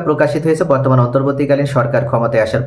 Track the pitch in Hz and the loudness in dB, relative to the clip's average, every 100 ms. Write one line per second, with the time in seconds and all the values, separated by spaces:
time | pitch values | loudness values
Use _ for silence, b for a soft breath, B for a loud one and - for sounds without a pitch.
0 | 156 143 147 165 156 160 175 - 131 127 | 0 0 0 0 0 0 0 0 2 2
1 | 120 135 135 135 139 139 139 127 120 131 | 2 0 0 -2 0 0 0 -2 0 -2
2 | - 120 117 113 107 - | -2 -2 0 0 0 -2